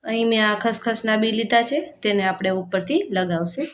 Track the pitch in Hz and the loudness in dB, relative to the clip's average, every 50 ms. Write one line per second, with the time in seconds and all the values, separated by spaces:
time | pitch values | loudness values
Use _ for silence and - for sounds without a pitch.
0 | _ 226 220 226 226 226 226 220 214 214 208 208 - 233 220 - - 233 226 220 | _ -4 -2 0 2 2 2 4 2 2 2 2 0 -2 -2 0 -2 -4 -4 -2
1 | - 220 220 214 220 226 220 220 226 220 240 233 233 240 277 311 330 - - _ | 0 0 2 2 2 0 0 0 0 4 4 2 4 2 -2 -2 -2 -4 -14 _
2 | - 214 202 202 190 190 185 185 190 190 190 185 175 180 - 190 185 - 285 359 | -2 0 0 2 2 0 -2 0 -2 -2 0 -2 -4 -2 -4 -4 -2 0 0 0
3 | 403 - 214 185 185 180 170 165 175 175 - 269 302 330 | 0 0 -2 -2 0 0 -2 -2 -2 -4 -4 -6 -8 -8